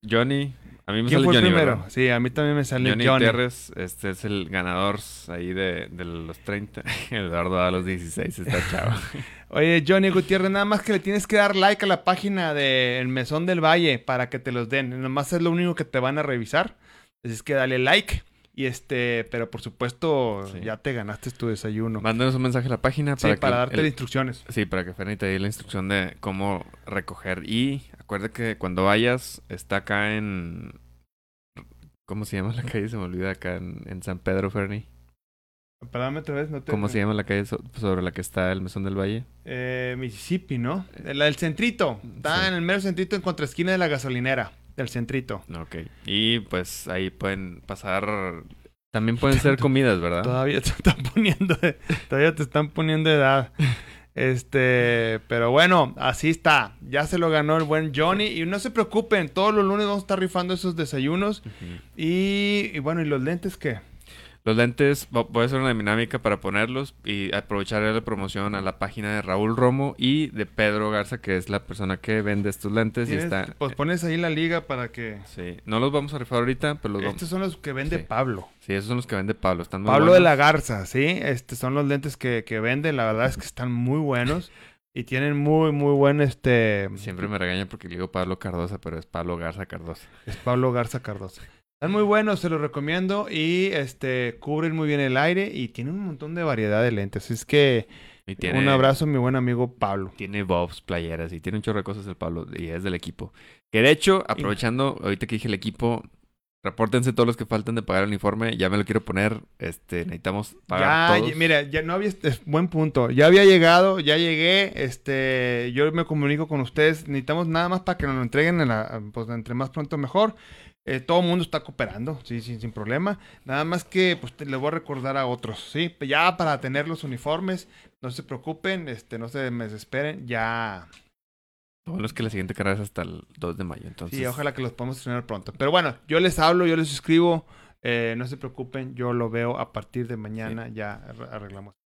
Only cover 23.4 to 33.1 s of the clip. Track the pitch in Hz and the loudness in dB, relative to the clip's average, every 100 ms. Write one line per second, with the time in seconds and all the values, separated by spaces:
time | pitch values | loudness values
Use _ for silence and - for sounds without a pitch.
23.4 | 135 123 123 127 156 123 123 135 131 120 | 2 2 0 2 0 -2 -4 -2 -2 -6
24.4 | - 117 98 95 90 90 98 104 98 95 | -6 -4 -2 -2 -4 -6 -8 -4 -2 0
25.4 | 101 107 - 101 95 98 92 - - 95 | -2 -4 -8 -6 0 0 0 -6 -6 -2
26.4 | 98 95 - - - 101 90 92 95 92 | -2 -2 -8 -18 -6 -6 -6 -10 -6 -6
27.4 | - 113 131 139 - - - 101 107 - | -2 0 0 -2 -10 -20 -8 -6 -6 -4
28.4 | 117 104 92 90 95 104 120 127 - - | -6 -4 -4 2 4 4 4 0 -4 -16
29.4 | - 90 - 98 - 101 104 107 107 95 | -14 -14 -4 -4 -2 -2 0 -2 -4 -6
30.4 | 85 85 78 - - - _ _ _ _ | -8 -10 -14 -18 -20 -20 _ _ _ _
31.4 | _ - - - - _ - 101 104 98 | _ -20 -20 -20 -20 _ -10 -8 -4 -4
32.4 | 95 117 120 113 104 110 90 | -2 -4 -4 -4 -4 -6 -6